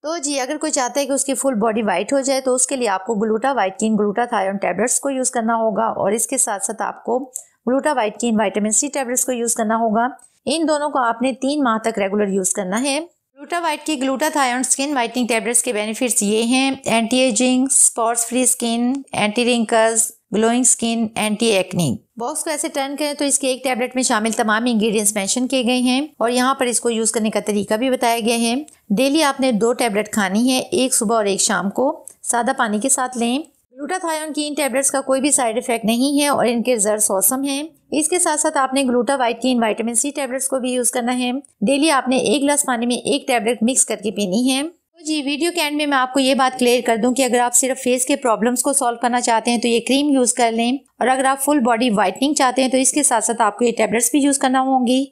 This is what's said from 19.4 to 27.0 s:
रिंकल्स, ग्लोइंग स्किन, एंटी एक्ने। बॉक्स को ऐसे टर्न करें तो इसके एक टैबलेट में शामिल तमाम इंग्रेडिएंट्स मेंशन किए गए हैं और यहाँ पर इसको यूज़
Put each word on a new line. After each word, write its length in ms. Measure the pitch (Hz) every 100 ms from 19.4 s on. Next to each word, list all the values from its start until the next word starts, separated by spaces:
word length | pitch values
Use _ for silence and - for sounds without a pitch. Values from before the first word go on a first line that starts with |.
रिंकल्स, 680 | 240 247 220 233 226 226 - - _
ग्लोइंग 300 | - 220 240 254
स्किन, 440 | - 233 233 220 -
एंटी 300 | 214 208 233
एक्ने। 480 | 196 185 170 156 110 _ -
बॉक्स 240 | 240 302
को 60 | -
ऐसे 200 | 294 320
टर्न 260 | 311 269 285
करें 200 | 294 285
तो 100 | 285
इसके 220 | 269 269
एक 140 | 254
टैबलेट 320 | 254 247 247 254
में 60 |
शामिल 300 | 254 226 220
तमाम 340 | 220 226 214 247
इंग्रेडिएंट्स 480 | 226 220 208 208 208
मेंशन 320 | 196 - 247
किए 160 | 262
गए 160 | 233 254
हैं 300 | 247 254 302 _
और 100 | 226
यहाँ 240 | 247 247 269
पर 80 | 247
इसको 220 | 220 240
यूज़ 240 | 220